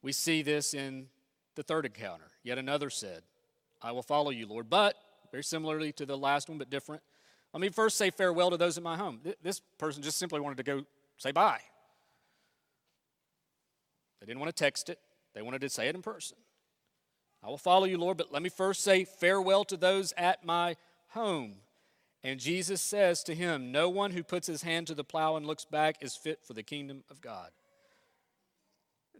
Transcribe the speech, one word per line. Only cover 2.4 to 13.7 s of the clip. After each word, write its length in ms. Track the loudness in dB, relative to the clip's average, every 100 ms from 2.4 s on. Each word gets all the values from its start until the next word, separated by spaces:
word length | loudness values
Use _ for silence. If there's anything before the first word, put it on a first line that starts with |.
Yet 140 | -8 -6
another 320 | -2 -2 -2
said, 340 | -8 -10 -12 _ _ _ _ _ _
"I 80 | -8
will 120 | -8
follow 280 | 0 0 2
you, 160 | -2 -8
Lord." 240 | -10 0
But, 240 | 4 4 2 _ _ _
very 100 | -12
similarly 500 | -6 -6 -4 -2 -4
to 120 | -6 -6
the 100 | -2
last 320 | 2 2 0
one, 100 | -10
but 120 | -6
different, 320 | -6 -6 -16 _ _ _ _ _
"Let 80 | -4
me 100 | -2
first 260 | 2 2 4
say 140 | 0
farewell 400 | 2 2 4 4
to 60 | 4
those 220 | 2 0
in 60 |
my 120 | -6 -6
home." 240 | -6 -8
Th-, 140 | -10 -8
this 180 | -6 -8 _ _
person 240 | -6 -4
just 160 | -6 -4
simply 200 | -2 -4
wanted 200 | -4 -6
to 40 |
go 240 | -4 -4 -6 _ _ _
say 160 | -2
bye. 300 | 4 4 2 -6 _ _ _ _ _ _ _ _ _ _ _ _ _ _ _ _ _ _ _ _